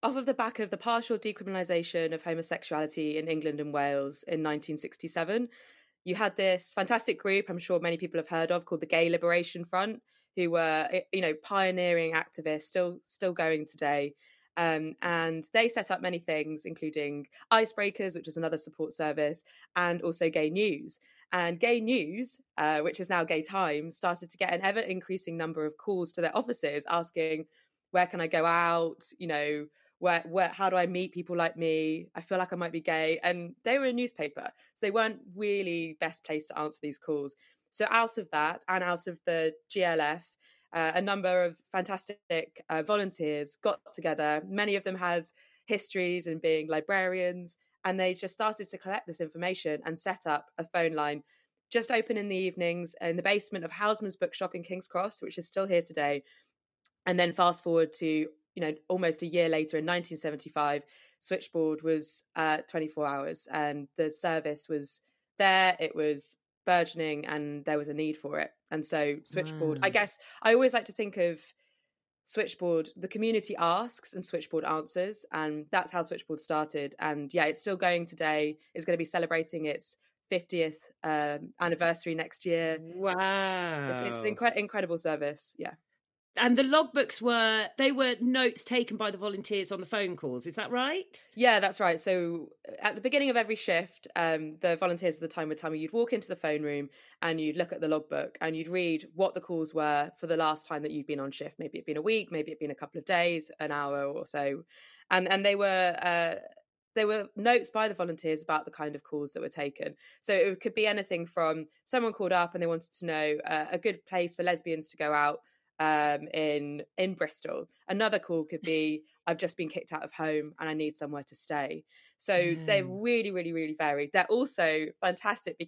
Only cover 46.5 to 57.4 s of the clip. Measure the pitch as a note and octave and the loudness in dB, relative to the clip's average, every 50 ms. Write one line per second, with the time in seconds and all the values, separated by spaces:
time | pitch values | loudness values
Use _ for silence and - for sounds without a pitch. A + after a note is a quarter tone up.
46.5 | D#3+ D#3 D#3 D#3 D#3+ D#3 D3+ - G3 G3 F#3 F#3 F3+ F#3 F3+ F3+ F3+ F3+ F3 F3 | 2 2 2 0 -2 -2 0 2 2 2 2 2 0 0 0 -2 -2 -4 -10 -14
47.5 | - _ _ _ _ _ - F#3+ F#3 F#3+ F#3 F#3 F#3 F3+ - F#3 - - A3 A3 | -16 _ _ _ _ _ -2 -2 0 2 2 2 2 0 -6 -8 -4 0 0 0
48.5 | G#3+ A3 G3+ - - - - F#3 G3 G#3+ - - D#3+ - E3+ D#3 - E3 F3 F#3 | 0 -2 -10 -12 -12 -12 -8 -6 -6 -6 -6 -8 -6 -6 -6 -6 -4 -4 -2 -2
49.5 | F#3 - - D#3+ D3+ D3 - D#3+ E3 E3 - G3 F#3 - - E3 D3+ C#3+ - _ | -2 -2 -2 -2 -2 -2 -4 -6 -6 -4 -4 -4 -4 -4 0 0 0 0 0 _
50.5 | _ - E3 - - F3 E3+ E3 D#3+ D3+ D3+ D3 D3 D3+ - _ _ _ _ _ | _ -10 -10 -2 0 2 2 2 2 0 0 0 -2 -4 -10 _ _ _ _ _
51.5 | _ _ _ _ - A#3 A3+ A3+ B3+ A3+ A3 - A3+ G#3 G#3 G#3 F#3+ F#3 F#3+ F#3 | _ _ _ _ 0 0 0 2 0 0 0 0 -2 -2 -2 -2 -2 0 0 -2
52.5 | F3 F#3 F3 E3+ E3+ F3 F3 E3 - - - E3+ E3+ F3 F3 F#3+ G3+ G#3 G#3 - | -2 0 0 0 0 -2 -6 -8 -10 -6 -4 -2 -2 0 2 2 2 2 0 -4
53.5 | G#3 F#3+ E3 E3 D#3+ F3 G#3 G#3 A3 G#3+ A3 G3 F#3 - F#3 F3 - - G3 F3+ | -8 -6 -6 -6 -6 0 2 2 2 0 -2 -8 -2 -2 -2 -2 -2 -4 -6 -6
54.5 | - F3+ E3+ - F#3 F#3 F#3 - - F3 F#3+ G#3+ - - - - - - E3+ - | -6 -8 -8 -8 -8 -10 -10 -4 -2 -2 -2 -2 -4 -8 -10 -10 -10 -10 -10 -4
55.5 | - G3 G3 G3 F#3 F3 E3+ - E3 D#3+ D3 C#3+ C#3+ C#3+ - _ - _ _ _ | -2 -2 0 4 2 2 2 2 -4 -2 0 0 0 -2 -4 _ -20 _ _ _
56.5 | _ _ _ _ _ _ _ _ _ _ _ F#3 F3+ F3 F3 F3 E3+ - | _ _ _ _ _ _ _ _ _ _ _ 0 4 4 4 2 4 6